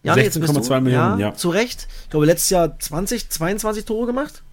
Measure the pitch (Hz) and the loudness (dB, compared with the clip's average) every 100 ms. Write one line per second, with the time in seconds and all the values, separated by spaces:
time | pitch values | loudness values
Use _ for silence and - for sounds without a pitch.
0 | - 131 123 160 160 143 131 131 131 123 | 2 2 2 2 0 0 2 2 4 4
1 | 123 98 104 - 175 180 240 - - - | 2 2 0 -2 -2 0 -2 -6 -12 -14
2 | - 156 151 165 - 185 165 - - 156 | -4 2 4 4 2 2 2 -2 -8 -6
3 | 196 233 - - 165 185 214 214 214 220 | -4 -4 -6 -4 -2 -2 -4 -4 -4 -4
4 | 240 247 294 - - | -2 -2 -6 -10 -20